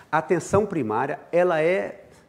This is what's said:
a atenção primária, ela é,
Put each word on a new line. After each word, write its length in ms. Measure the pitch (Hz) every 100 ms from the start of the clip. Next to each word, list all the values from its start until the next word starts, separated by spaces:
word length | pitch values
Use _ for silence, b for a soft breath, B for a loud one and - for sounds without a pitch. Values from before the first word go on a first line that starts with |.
| B
a 100 | 156
atenção 460 | 160 175 - 196 208
primária, 540 | 170 110 110 139 147 -
ela 320 | 170 180 160
é, 440 | 160 196 196 - - b